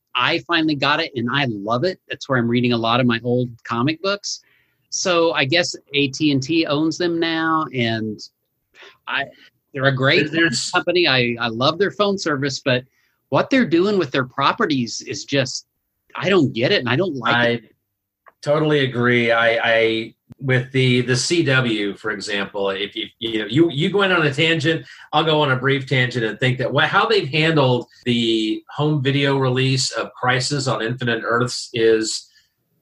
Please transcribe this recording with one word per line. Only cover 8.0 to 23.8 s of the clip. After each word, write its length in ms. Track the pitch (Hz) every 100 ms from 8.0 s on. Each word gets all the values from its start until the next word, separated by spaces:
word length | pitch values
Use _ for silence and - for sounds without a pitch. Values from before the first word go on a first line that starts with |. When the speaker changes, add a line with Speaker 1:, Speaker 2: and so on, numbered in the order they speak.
| 110 104 - _ _ _ _ - - - -
Speaker 1:
I, 160 | 127 139 - - _ _
they're 140 | 139 135
a 60 |
great 380 | 131 135 165 -
Speaker 2:
There's 400 | 160 165 123 -
Speaker 1:
company. 380 | 180 175 175 165
I, 260 | 131 120 117
I 80 | 117
love 300 | 113 135 165
their 120 | 190
phone 260 | - 202 190
service, 440 | 165 143 139 131
but 240 | 135 127 131 _ _ _ -
what 200 | 143 -
they're 160 | 269 214
doing 320 | 165 196 202
with 140 | 151
their 120 | 143
properties 760 | 127 - 143 - - 135 113 -
is 240 | - -
just, 420 | - 139 127 - - _ _ _ _
I 140 | 113 156
don't 240 | 196 131
get 180 | 117 135
it, 80 | 202
and 100 | 123
I 60 |
don't 220 | 127 190 135
like 180 | 113
Speaker 2:
I 120 | 117 120
Speaker 1:
it. 280 | 117 - _ _ _ _ _ - _
Speaker 2:
totally 440 | 147 151 151 151
agree. 480 | 131 120 120 120 117
I, 260 | 117 117 117
I, 500 | 117 113 113 113 113 - _ -
with 320 | 135 127 127
the, 300 | 131 131 123
the 160 | 120 127
C 260 | - 175
W, 540 | 139 131 120 107 101 95
for 160 | 110
example, 580 | 101 98 101 98 104 98
if 240 | 98 101
you, 120 | 110 98 -
you 220 | 113 110
know, 60 | 104
you, 240 | 123 170
you 180 | 135